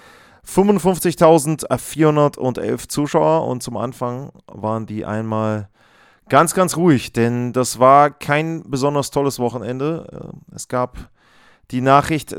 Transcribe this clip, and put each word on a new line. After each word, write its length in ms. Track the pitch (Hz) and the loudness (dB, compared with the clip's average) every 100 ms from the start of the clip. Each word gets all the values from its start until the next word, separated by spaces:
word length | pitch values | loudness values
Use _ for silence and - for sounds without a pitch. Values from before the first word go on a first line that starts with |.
| - _ _ _ | -20 _ _ _
Fünfundfünfzigtausendsvierhundert 1900 | - - 202 202 170 170 180 - 160 165 143 156 - 123 - 147 156 151 147 - | -6 2 4 4 2 0 -2 4 6 6 2 -4 -4 -6 -4 0 2 4 0 0
und 180 | 127 120 | -6 -4
elf 320 | 90 123 - | -4 -6 -6
Zuschauer 580 | - 147 165 156 160 120 | -6 0 2 4 2 0
und 160 | 123 | -6
zum 140 | 127 113 | -6 -6
Anfang 560 | 120 127 123 123 139 - - | -6 -6 -8 -8 -12 -20 -20
waren 400 | - 104 110 107 | -8 -4 -4 -6
die 180 | 107 | -8
einmal 640 | - 107 113 110 110 107 101 _ _ _ _ _ - | -6 -6 -4 -2 -2 -4 -6 _ _ _ _ _ 0
ganz, 240 | 139 165 | 2 4
ganz 240 | - 180 156 | 2 0 2
ruhig, 340 | 175 131 - | 4 4 0
denn 400 | 117 117 120 123 | -2 0 0 -2
das 260 | 123 123 113 | -2 -2 4
war 320 | 127 139 147 | 6 6 4
kein 520 | - - 147 160 165 - | 0 -4 -2 -2 -8 -6
besonders 440 | 131 143 143 135 | -2 0 0 -2
tolles 280 | 143 139 127 | -2 -2 -2
Wochenende. 680 | 120 120 110 127 147 165 - | -4 -6 -8 -6 -6 -6 -10
Äh, 440 | - - - - - | -16 -16 -18 -20 -18
es 120 | - | -8
gab 420 | 127 127 - - _ _ _ _ _ - | -6 -6 -8 -18 _ _ _ _ _ -8
die 120 | 127 | -2
Nachricht, 520 | 131 139 139 156 - | 4 4 4 -4 -6